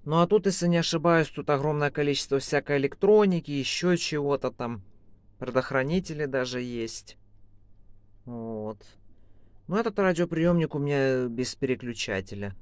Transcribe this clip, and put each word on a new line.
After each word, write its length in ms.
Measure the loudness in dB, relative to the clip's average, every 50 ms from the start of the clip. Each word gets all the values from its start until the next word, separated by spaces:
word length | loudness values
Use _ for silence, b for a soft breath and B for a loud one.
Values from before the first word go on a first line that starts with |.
| -4
Ну, 160 | 0 2 2
а 60 | 4
тут, 180 | 6 4 4 4
если 220 | 2 0 2 2 2
не 80 | 2
ошибаюсь, 500 | 2 0 0 -2 2 4 4 4 4 2
тут 220 | 0 -4 -8 -2 0
огромное 420 | 0 0 2 0 0 0 -2 -2
количество 480 | 0 0 0 0 0 0 0 0 0 0
всякой 380 | 0 0 -2 -2 0 0 -2
электроники, 760 | 0 0 -2 -2 _ 4 6 6 8 6 6 2 0 -2 -2
еще 460 | -4 -4 -2 -2 -4 0 2 2 2
чего-то 520 | 2 0 -2 -2 -2 0 0 0 0 0 -4
там. 320 | -4 -4 -6 -6 -6 -8 -12 -18 -20 -20 -20 -20 -20 _ _ -20 _ _
Предохранители 840 | -10 -2 0 0 0 2 -2 0 0 2 -2 -2 -2 -4 -6 -6 -4
даже 360 | -2 -2 -2 -2 -2 -4 -6
есть. 560 | -6 -6 -6 -6 -6 -6 -8 -12 -14 -16 -20 -20 -20 -20 -20 -20 -20 -20 -20 -20 -20 -20 -20 -20 -20 -20 -20 -20 -20 -20 -20 -20 -16
Вот. 580 | -12 -12 -10 -8 -8 -8 -6 -6 -8 -10 -10 -16 -20 -20 -20 -20 -20 b b b b b b b b b b b
Ну, 100 | -2 -2
этот 200 | 0 0 0 0 0
радиоприемник 760 | 2 2 2 0 -2 -2 0 2 2 4 4 4 2 0 -2
у 40 | -4
меня 480 | -2 0 2 2 2 2 2 2 0
без 280 | -2 -2 -4 -4 -4 -4
переключателя. 1000 | -4 -2 -2 -2 -4 -4 -10 -6 -6 -6 -4 -4 -4 -4 -6 -10 -8 -8 -8 -10 -12